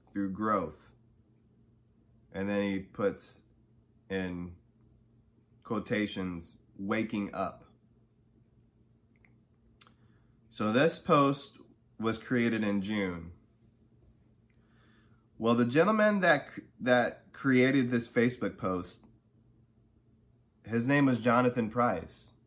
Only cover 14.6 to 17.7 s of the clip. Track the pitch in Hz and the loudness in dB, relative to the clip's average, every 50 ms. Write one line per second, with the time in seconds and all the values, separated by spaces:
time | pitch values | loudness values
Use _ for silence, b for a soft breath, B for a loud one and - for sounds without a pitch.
14.6 | b b b b b b b b b b b b b b b - 110 113 117 117 | b b b b b b b b b b b b b b b -4 0 2 4 4
15.6 | 123 120 120 156 170 202 220 214 208 214 208 196 185 170 151 143 - - - - | 2 2 4 4 4 4 4 4 4 4 4 4 4 4 2 2 0 -8 -16 -18
16.6 | - - _ - - 127 123 123 113 101 - - - - - - - 135 131 127 | -18 -18 _ -6 2 4 4 4 4 2 -2 -8 -20 -20 -14 -6 -2 2 4 6
17.6 | 127 131 | 6 6